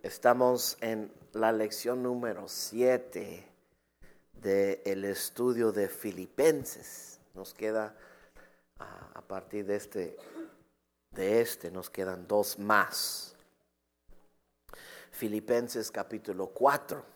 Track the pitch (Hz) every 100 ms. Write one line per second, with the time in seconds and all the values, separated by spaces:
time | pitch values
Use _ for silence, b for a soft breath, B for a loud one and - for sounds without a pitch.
0 | - - 123 123 127 123 - - 113 110
1 | 107 - - 107 110 110 107 - 120 127
2 | 123 123 120 98 98 - - 110 127 127
3 | - 90 85 90 - _ _ _ _ _
4 | b b b - 101 98 98 95 98 98
5 | 98 95 - - 123 117 113 101 98 -
6 | 107 90 92 - 156 - - - - -
7 | - - _ 92 95 - 107 110 107 -
8 | B B B B B B B - - -
9 | - - _ 95 - 104 98 101 - 101
10 | 85 - B B B B _ _ _ _
11 | _ - 95 113 117 - 87 92 90 -
12 | 95 90 87 104 101 - 101 104 92 -
13 | - - - - _ _ _ _ _ _
14 | - - _ _ _ _ _ B B B
15 | B - 110 107 - 120 120 120 107 -
16 | 95 110 - 92 92 - 131 139 - -
17 | -